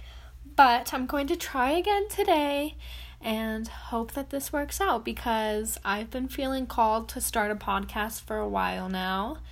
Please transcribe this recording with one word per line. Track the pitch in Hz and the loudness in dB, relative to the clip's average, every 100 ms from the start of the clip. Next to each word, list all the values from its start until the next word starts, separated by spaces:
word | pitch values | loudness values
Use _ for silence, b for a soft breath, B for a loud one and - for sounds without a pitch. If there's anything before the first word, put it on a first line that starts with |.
| B B B B - - | B B B B -4 6
But | 262 240 247 | 8 8 2
I'm | 277 | -2
going | 254 285 277 | 0 0 0
to | 339 | -2
try | - 269 254 | -2 2 2
again | 330 359 403 415 | 4 4 2 2
today | - 403 311 294 285 302 - B B B B | 0 4 4 4 0 -2 -6 B B B B
and | 220 220 220 220 226 | -4 -2 -2 -4 -6
hope | - - 233 226 | -10 -4 -4 -2
that | 277 269 | -6 -4
this | 277 - | -6 -2
works | 294 285 - | -2 -2 0
out | 392 240 | 2 2
because | 226 226 240 220 214 214 220 - | 0 -4 0 2 2 0 -2 -4
I've | 202 208 226 | -2 -2 -2
been | 254 262 | -4 -4
feeling | - 262 269 254 | -2 -2 -2 -2
called | - 220 220 226 | 4 4 4 0
to | 254 | -4
start | - 233 208 | -2 0 0
a | 208 | 0
podcast | 208 196 202 220 214 - | 0 0 0 -2 -4 -4
for | - 214 | -4 -2
a | 208 | 0
while | 196 185 185 185 | 0 0 0 -2
now, | 185 185 190 220 320 B | -2 0 0 -2 -6 B